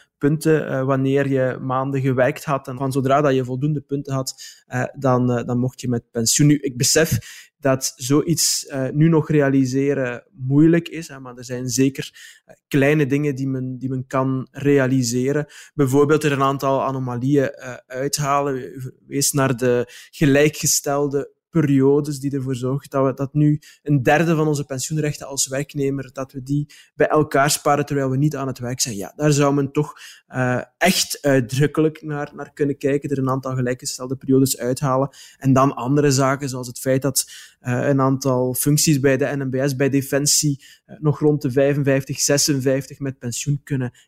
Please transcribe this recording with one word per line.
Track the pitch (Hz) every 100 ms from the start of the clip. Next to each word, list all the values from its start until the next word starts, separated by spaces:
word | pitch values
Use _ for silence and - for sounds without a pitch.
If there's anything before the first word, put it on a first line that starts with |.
| _ -
punten, | 147 156 160 151 -
eh, | 135
wanneer | 131 135 135 139 139
je | 135 127 -
maanden | 131 131 135 139
gewerkt | 131 127 127 -
had. | - 135 -
En | 123
van | 135
zodra | 135 131 139
dat | 147
je | 131
voldoende | 123 127 151 147
punten | - 143 143
had, | 135 135 - - - -
eh, | 123 123 -
dan, | 135 127 123
eh, | 120 -
dan | 123
mocht | 127 -
je | 123
met | 117 -
pensioen. | 120 113 - 147
Nu, | 147
ik | 143 120
besef | - 156 165 113 - - - _
dat | 139 131 - -
zoiets, | 127 147 170 151 - - -
eh, | 143 131
nu | 147 165
nog | 160 151
realiseren | 151 135 135 131 135 139 139 127 120 _
moeilijk | - 131 143 160 170 170
is, | 156 160
hè, | 135
maar | 127 123
er |
zijn | 117 123 127
zeker, | 117 135 135 - - - -
eh, | _ - -
kleine | 143 139 156 135
dingen | 139 147
die | 131 135
men, | 131 131 127
die | 131
men | 131 131
kan | 135 135 131 -
realiseren. | 139 143 143 127 135 117 123 131 147 143 - -
Bijvoorbeeld | - 135 139 143 151
er | 156
een | 135
aantal | 135 139 139 135
anomalieën, | 117 135 127 120 131 143 131
eh, | - 131 120 -
uithalen. | 127 143 - 143 143 143 131
U | 110 135 127 - 127
wees | 139 139
naar | 143 135 120
de | 127 123 120 - -
gelijkgestelde | - 147 139 151 151 160 - 147 143 143 139 127 _ _
periodes | 165 151 139 135 143 147 139
die | 139
ervoor | 139 131 123
zorgen | 127 139 -
dat | 139
we, | 135
dat | 123 135
nu | 147 151 151 - _
een | 143 143
derde | 123 151 165
van | 156 156
onze | 143
pensioenrechten | 143 131 - 156 151 - 123
als | 139 -
werknemer, | 131 151 147 139 139 131
dat | 135 131
we | 139
die | 131 147 147 - _
bij | - -
elkaar | 151 151 139 143
sparen | - 151 143 143
terwijl | 139 135
we | 131
niet | 151 139
aan | 135
het | 127
werk | 120 131
zijn. | 131 98
Ja, | 92 -
daar | 151
zou | 143 143
men | 143 139
toch, | 151 151 - - - _
eh, | 131 127 123 - -
echt | 175 - - -
uitdrukkelijk | 143 135 117 131 147 156 156 156
naar, | 156 143 147
naar | 147 143
kunnen | - 143 139
kijken, | 139 143 156
er | 135
een | 131
aantal | 131 131
gelijkgestelde | 131 123 127 143 - 127 131
periodes | 135 131 135 -
uithalen. | 120 131 143 131 139 - - -
En | 135
dan | 131 139
andere | - 120 147 147
zaken, | 135 135 135 143
zoals | 127 127
het | -
feit | 135 131
dat, | 139 - - - - _
eh, | 127 123 135
een | 135
aantal | 135 135 135 127 127
functies | 123 147 151 - 143
bij | 139 131
de | 135 139
N |
M | 135
B | 127 143
S, | 131
bij | 139
Defensie, | 139 135 139 143 - 151 143 - _
eh, | _ -
nog | 151 143
rond | 151 151
de | 139
vijfenvijftig, | 123 139 143 139 139 135 139
zesenvijftig | - 143 - 139 131 135 - -
met | 139 131
pensioen | 123 - 147 147
kunnen. | - 135 123 _